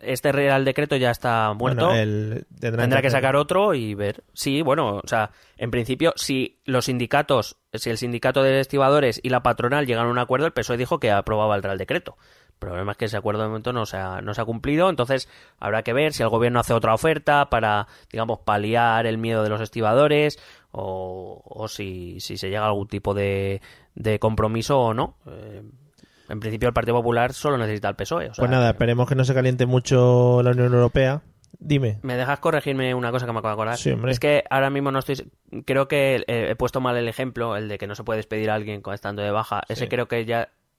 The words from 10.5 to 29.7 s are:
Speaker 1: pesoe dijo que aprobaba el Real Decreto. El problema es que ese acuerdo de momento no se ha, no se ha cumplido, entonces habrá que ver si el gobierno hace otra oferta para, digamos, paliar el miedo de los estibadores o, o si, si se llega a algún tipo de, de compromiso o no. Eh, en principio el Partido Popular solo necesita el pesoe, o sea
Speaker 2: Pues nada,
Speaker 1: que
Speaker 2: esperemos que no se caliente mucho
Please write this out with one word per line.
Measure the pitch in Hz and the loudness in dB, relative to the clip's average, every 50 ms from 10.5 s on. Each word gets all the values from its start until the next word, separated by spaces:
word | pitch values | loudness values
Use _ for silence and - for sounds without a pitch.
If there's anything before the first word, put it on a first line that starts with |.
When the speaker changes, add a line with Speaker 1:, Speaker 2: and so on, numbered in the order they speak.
| - | -2
Speaker 1:
pesoe | 123 107 - 123 | -2 -2 -2 -2
dijo | 120 127 - 170 139 | -2 -2 -2 -2 0
que | 127 110 | 2 2
aprobaba | 101 101 - 110 110 107 107 107 104 | 2 2 2 0 0 2 2 2 0
el | 98 95 | 0 -2
Real | 98 98 | -4 -4
Decreto. | 95 95 - 143 175 - - - _ _ _ _ _ _ _ | -4 -4 -4 -4 -4 -6 -8 -18 _ _ _ _ _ _ _
El | _ - 104 | _ -14 -10
problema | 92 87 87 98 101 | -8 -6 -6 -6 -6
es | 101 - | -4 -4
que | - | -4
ese | 104 113 | -4 -4
acuerdo | 101 - 107 104 107 | -4 -4 -2 -2 -2
de | 110 | -2
momento | 107 110 110 110 123 123 | -4 -4 -6 -6 -4 -4
no | 117 107 | -4 -4
se | - - | -4 -6
ha, | 95 95 92 92 92 | -8 -8 -8 -8 -8
no | 98 104 101 | -8 -6 -6
se | 117 | -6
ha | 110 | -4
cumplido, | 113 113 110 - 135 147 160 180 190 | -6 -6 -6 -2 0 0 2 2 2
entonces | 160 123 120 127 135 127 - - - - - _ _ | 2 0 0 0 0 -2 -4 -8 -18 -20 -20 _ _
habrá | - - 101 107 113 | -8 -4 -2 -2 -2
que | - 120 117 | -2 0 0
ver | 139 156 156 143 | 0 0 0 0
si | - | 0
el | 117 107 | 0 2
gobierno | 113 113 120 120 123 120 | 2 2 2 2 2 2
hace | - - 117 | 2 2 0
otra | 110 117 110 113 | 2 2 2 2
oferta | - - 160 151 151 - 147 147 143 143 - | 4 2 2 0 2 2 2 4 4 4 2
para, | 123 113 110 107 104 104 101 - - - _ _ | 0 0 2 2 0 0 -2 -4 -10 -20 _ _
digamos, | - 110 113 117 110 - | -6 -4 -4 -4 -4 -4
paliar | - 110 104 104 104 107 117 117 120 117 113 117 117 | -2 0 0 0 0 0 2 2 2 4 2 2 0
el | 113 110 | 0 -2
miedo | 110 113 113 113 110 | -2 -2 -2 0 0
de | 107 107 | 0 0
los | 107 107 | -2 -4
estibadores | 110 - - 117 110 107 117 135 151 147 147 147 151 147 - - - - - - _ _ | -6 -6 -4 -2 0 2 4 4 4 4 4 4 2 0 -2 -6 -18 -20 -20 -20 _ _
o, | - - 98 95 92 95 92 92 92 92 92 101 - - - | -12 -10 -8 -8 -8 -8 -8 -8 -10 -12 -12 -14 -16 -18 -20
o | - - 107 110 | -18 -12 -10 -10
si, | 107 - - 101 95 92 90 87 87 90 92 | -10 -8 -10 -10 -10 -10 -10 -12 -12 -12 -12
si | - - 101 | -12 -10 -10
se | 98 95 95 | -8 -6 -4
llega | 98 107 | -4 -2
a | 107 | 0
algún | 107 101 101 98 | 0 0 -2 -4
tipo | - 104 101 - 101 101 | -6 -6 -6 -4 -2 -2
de, | 101 101 98 98 98 98 98 98 95 - - - - _ _ - | 0 0 0 0 -2 -2 -4 -4 -6 -10 -16 -20 -20 _ _ -12
de | - 110 110 107 104 | -6 -2 -2 0 2
compromiso | - 110 110 107 110 107 113 117 110 - 143 131 | 0 0 2 2 0 0 0 -2 0 2 2 2
o | 120 113 110 | 4 2 2
no. | 123 160 - - _ - | 0 -2 -4 -6 _ -20
Eh, | - - - 110 107 101 98 107 110 127 127 147 _ _ _ - _ _ _ _ - | -20 -18 -18 -18 -18 -18 -18 -20 -20 -20 _ _ _ _ _ -20 _ _ _ _ -12
en | 110 107 | -10 -8
principio | 113 107 113 110 123 | -6 -6 -4 0 0
el | 120 117 | 0 2
Partido | 120 110 117 117 | 0 0 2 2
Popular | 120 113 120 117 120 123 127 131 | 2 2 2 2 2 2 0 -2
solo | - - 147 139 | -2 -2 0 0
necesita | 123 110 107 107 101 104 101 | 0 0 -2 -2 -2 -4 -4
el | 95 | -4
pesoe, | - 98 - 165 175 - - | -4 -4 -4 -4 -4 -4 -6
o | - | -4
sea | - 123 | -2 0
Speaker 2:
Pues | 123 | 2
nada, | 131 127 120 | 4 4 4
Speaker 1:
que | 113 110 | 4 2
Speaker 2:
esperemos | - 120 120 120 123 127 117 | 2 2 2 2 2 2 2
que | 139 | 2
no | 131 127 | 2 2
se | 135 131 | 2 2
caliente | 127 127 127 127 123 127 | 2 2 2 2 2 2
mucho | 123 | 2